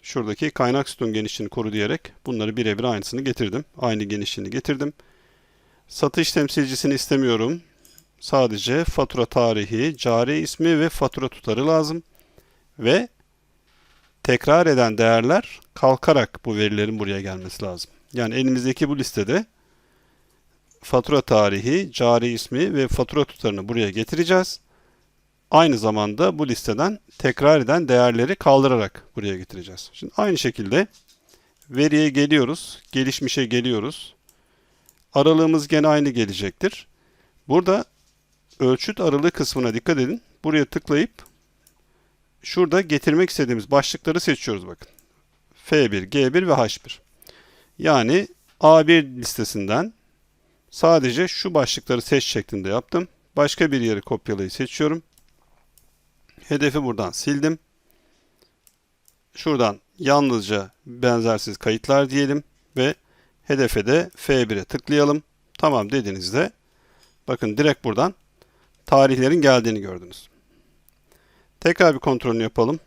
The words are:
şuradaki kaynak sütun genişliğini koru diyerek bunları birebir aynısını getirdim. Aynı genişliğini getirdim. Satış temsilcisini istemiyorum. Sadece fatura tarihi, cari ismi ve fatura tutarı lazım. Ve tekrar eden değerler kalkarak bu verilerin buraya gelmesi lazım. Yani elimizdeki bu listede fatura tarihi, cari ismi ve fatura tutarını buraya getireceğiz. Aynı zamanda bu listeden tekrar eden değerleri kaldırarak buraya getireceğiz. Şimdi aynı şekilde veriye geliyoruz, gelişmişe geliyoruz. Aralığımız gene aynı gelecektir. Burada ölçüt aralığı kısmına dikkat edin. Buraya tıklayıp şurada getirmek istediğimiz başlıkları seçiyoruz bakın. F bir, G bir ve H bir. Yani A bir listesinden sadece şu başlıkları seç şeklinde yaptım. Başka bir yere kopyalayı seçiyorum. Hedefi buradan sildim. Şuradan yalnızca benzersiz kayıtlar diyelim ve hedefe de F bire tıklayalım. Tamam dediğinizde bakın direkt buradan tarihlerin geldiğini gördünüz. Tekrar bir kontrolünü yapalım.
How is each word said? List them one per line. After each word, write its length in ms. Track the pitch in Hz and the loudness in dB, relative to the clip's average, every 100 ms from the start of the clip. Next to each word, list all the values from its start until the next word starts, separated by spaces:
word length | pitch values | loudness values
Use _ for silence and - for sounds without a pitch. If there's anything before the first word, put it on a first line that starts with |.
şuradaki 480 | - 139 107 104 156 | -8 -8 -6 -4 -6
kaynak 380 | - 127 131 135 | -2 0 0 -4
sütun 240 | - 117 | -6 -4
genişliğini 360 | 110 107 - 104 | -4 -6 -8 -10
koru 240 | - 107 | -6 -6
diyerek 280 | 104 104 160 - _ - | -4 -4 -4 -10 _ -8
bunları 320 | 120 107 110 | -6 -4 -4
birebir 260 | 110 104 | -2 -2
aynısını 380 | 123 107 98 120 | -2 -4 -6 -6
getirdim. 440 | 135 120 110 110 151 - | -6 -4 -4 -4 -8 -6
Aynı 260 | 127 107 | -4 -2
genişliğini 460 | 104 104 98 - 95 | -4 -6 -6 -8 -8
getirdim. 440 | 123 - 139 143 - _ _ _ _ _ _ _ _ _ | -8 -4 -4 -4 -8 _ _ _ _ _ _ _ _ _
Satış 440 | - 147 - 160 | -4 -2 0 -2
temsilcisini 640 | - 143 - 135 131 143 | 0 0 0 -2 -2 -2
istemiyorum. 680 | 135 - 139 131 113 117 170 _ _ _ _ _ _ | -2 0 0 2 2 0 -4 _ _ _ _ _ _
Sadece 640 | - 143 127 104 113 139 | -2 0 2 0 -2 -2
fatura 420 | 165 - 139 127 117 | -2 -2 -2 -2 -2
tarihi, 720 | 135 120 107 101 110 143 151 | 2 2 0 -2 -2 -4 -2
cari 420 | 127 117 123 151 | -2 0 0 -2
ismi 400 | 156 - 165 160 | -6 -2 0 2
ve 100 | 160 | 0
fatura 400 | - 139 - 131 | -2 -4 -4 -8
tutarı 380 | - - 110 147 | -8 -4 -2 2
lazım. 360 | 160 151 165 - _ _ _ _ _ _ - | 2 0 -6 -12 _ _ _ _ _ _ -4
Ve 280 | 113 170 240 _ _ _ _ _ _ _ _ _ _ _ | 2 2 0 _ _ _ _ _ _ _ _ _ _ _
tekrar 440 | - 123 - 160 170 | -2 0 4 4 6
eden 300 | 135 120 107 | 4 2 4
değerler 600 | 113 113 117 185 - - _ | 4 4 4 0 -2 -18 _
kalkarak 680 | - 135 131 - 147 95 - - | 0 2 4 4 4 2 -6 -6
bu 100 | 104 | 0
verilerin 440 | 104 104 104 110 | 0 0 -2 -4
buraya 220 | 101 98 | -6 -6
gelmesi 420 | 98 95 92 - | -8 -10 -12 -10
lazım. 280 | 101 90 - _ _ | -10 -10 -14 _ _
Yani 220 | 123 117 120 | -6 -4 -2
elimizdeki 540 | 131 127 127 131 147 | 0 0 -2 -2 -2
bu 80 | 143 | -2
listede 480 | 131 - 98 156 220 _ _ _ _ _ _ _ _ _ _ _ _ _ | -6 -6 -2 -2 -4 _ _ _ _ _ _ _ _ _ _ _ _ _
fatura 380 | - 131 120 147 | -2 -2 2 0
tarihi, 680 | - 110 104 98 110 165 185 | 2 2 2 0 -2 -2 -4
cari 360 | - 120 120 120 | -2 2 2 2
ismi 460 | 113 - 127 185 | -6 -6 -4 -2
ve 140 | 151 131 | -2 -2
fatura 380 | - 127 147 139 | -2 -2 -2 -4
tutarını 420 | - 117 101 98 | -2 -4 -4 -4
buraya 220 | 117 104 | -2 -2
getireceğiz. 680 | 98 120 151 170 185 185 - _ _ _ _ _ _ _ _ _ | -2 -6 -4 2 2 0 -8 _ _ _ _ _ _ _ _ _
Aynı 260 | 151 165 120 | 4 6 4
zamanda 640 | 110 107 104 104 180 160 | 0 0 -2 0 -2 0
bu 80 | 147 | -4
listeden 520 | 117 - 110 170 214 _ _ | -4 -4 -2 -2 -4 _ _
tekrar 420 | 135 - 139 156 | -4 2 4 4
eden 280 | 120 160 151 | 4 0 4
değerleri 480 | 123 123 117 127 196 | 4 4 2 0 0
kaldırarak 680 | - 135 135 127 101 - - - | 4 6 6 2 -2 -8 -16 -8
buraya 220 | 101 95 | -6 -8
getireceğiz. 520 | 92 95 90 92 - | -10 -16 -16 -18 -20
Şimdi 200 | - - - | -18 -10 -4
aynı 200 | 214 170 | -2 0
şekilde 500 | 131 - 98 135 208 _ _ _ _ _ _ _ _ | -2 -4 0 0 0 _ _ _ _ _ _ _ _
veriye 400 | 127 151 151 156 | 0 2 4 2
geliyoruz, 760 | 135 143 151 123 160 - - _ | 2 2 2 0 -4 -12 -20 _
gelişmişe 540 | 131 131 - 135 - 123 | -4 -4 -4 -4 -4 -2
geliyoruz. 680 | 123 123 113 113 - - _ _ _ _ _ _ _ _ _ _ | -2 -2 -2 -4 -10 -20 _ _ _ _ _ _ _ _ _ _
Aralığımız 540 | - 143 160 160 160 147 | 2 4 4 4 2 0
gene 200 | 156 156 | 2 4
aynı 220 | 151 143 | 2 2
gelecektir. 800 | 120 113 190 196 - 190 - - _ _ _ _ _ - | 0 -2 -2 -8 -4 -6 -6 -20 _ _ _ _ _ 0
Burada 380 | 151 180 190 - _ _ _ _ _ _ _ | 0 2 0 -2 _ _ _ _ _ _ _
ölçüt 420 | 131 127 - 214 | 0 2 -2 -2
aralığı 300 | 170 143 165 | 0 2 0
kısmına 420 | - 147 135 123 | 0 -4 -2 -2
dikkat 240 | 113 - 151 | -2 -2 -2
edin. 240 | 127 226 _ _ | -2 -4 _ _
Buraya 220 | 151 156 139 | -2 0 0
tıklayıp 460 | 156 - 147 160 - - _ _ _ _ _ _ _ _ _ _ _ | -4 -2 -2 -2 -6 -20 _ _ _ _ _ _ _ _ _ _ _
şurada 400 | - - 175 175 | -8 -2 2 2
getirmek 480 | 180 147 - 151 185 | 0 -2 0 0 0
istediğimiz 420 | - 131 120 101 | 0 -2 -2 0
başlıkları 480 | 139 - - - 160 | 0 0 -6 -4 -2
seçiyoruz 480 | - 139 - 104 90 | -2 -2 -4 -8 -8
bakın. 200 | - - _ _ _ _ _ _ | -18 -20 _ _ _ _ _ _
F 380 | _ - 151 123 | _ -2 2 2
bir, 120 | 98 | 0
G 300 | 92 143 131 | -4 0 2
bir 140 | 156 185 | 2 2
ve 60 | |
H 320 | 131 113 - - | 2 2 -2 -14
bir. 160 | - _ _ - - _ _ _ _ | -20 _ _ -20 -20 _ _ _ _
Yani 480 | 156 143 113 170 202 _ _ _ | 0 2 2 0 -2 _ _ _
A 280 | 151 160 156 | 8 8 8
bir 160 | 170 | 4
listesinden 880 | 143 127 117 - 110 113 98 113 202 - _ _ _ _ _ _ _ | 4 -8 -10 -6 -6 -4 -2 -2 -2 -10 _ _ _ _ _ _ _
sadece 560 | - 165 165 131 120 180 | 0 4 4 2 0 -2
şu 260 | - 196 | -4 -2
başlıkları 480 | 160 127 - - 123 | 0 0 -4 -2 -4
seç 220 | - 143 | 0 0
şeklinde 460 | - 113 - 104 95 | 0 -6 -6 -8 -4
yaptım. 380 | 110 - 175 180 _ _ - | -4 -2 -6 -6 _ _ -2
Başka 360 | 147 - 160 | 0 0 0
bir 100 | 139 | 0
yere 200 | 117 104 | -2 -2
kopyalayı 500 | - 113 - 101 95 | -4 -8 -6 -6 -6
seçiyorum. 520 | - 131 - 151 165 _ _ _ _ _ _ _ _ _ _ _ _ _ _ - | -6 -10 -2 -2 -2 _ _ _ _ _ _ _ _ _ _ _ _ _ _ -6
Hedefi 360 | 147 147 143 | 0 0 0
buradan 280 | 131 110 95 | -4 -4 -6
sildim. 480 | - - 143 156 160 _ _ _ _ _ _ _ _ _ _ _ _ _ _ _ _ _ - | -6 -4 -2 -2 -6 _ _ _ _ _ _ _ _ _ _ _ _ _ _ _ _ _ -8
Şuradan 440 | 160 143 113 101 _ _ | -4 0 0 -2 _ _
yalnızca 720 | 139 143 139 120 98 107 95 _ - | 2 2 4 0 -2 -4 -4 _ -20
benzersiz 720 | 120 123 117 113 110 - 101 | -2 0 2 0 -2 -4 -6
kayıtlar 520 | - 110 - 139 139 | -4 -4 2 2 2
diyelim 340 | 139 139 143 - _ _ - | 0 -2 -2 -6 _ _ -2
ve 180 | 131 - _ _ _ _ | -2 -2 _ _ _ _
hedefe 420 | _ 139 123 113 104 | _ 0 0 0 2
de 260 | 147 175 - | 0 0 -10
F 340 | - 135 113 | -2 0 0
bire 140 | 104 | -4
tıklayalım. 600 | 92 143 - 147 143 147 _ _ _ - | -6 -10 0 2 4 2 _ _ _ -2
Tamam 340 | 156 135 104 | 0 0 0
dediğinizde 600 | 135 104 95 90 113 175 _ _ _ _ _ _ _ - | -2 -4 -6 -4 -2 -2 _ _ _ _ _ _ _ -10
bakın 300 | 127 113 107 | -6 -4 0
direkt 260 | 147 139 | 0 0
buradan 300 | 123 104 165 - _ _ _ _ _ _ - | -4 -2 -2 -4 _ _ _ _ _ _ 2
tarihlerin 560 | 135 135 131 131 170 | 4 6 4 2 4
geldiğini 380 | 143 127 113 110 | 4 4 2 -4
gördünüz. 500 | 98 92 90 - - _ _ _ _ _ _ _ _ _ _ _ _ _ | -6 -12 -16 -20 -20 _ _ _ _ _ _ _ _ _ _ _ _ _
Tekrar 360 | 160 170 175 135 | -2 4 4 4
bir 40 | |
kontrolünü 440 | - 127 127 113 | 0 0 0 -2
yapalım. 360 | 110 - 117 160 | -2 0 0 0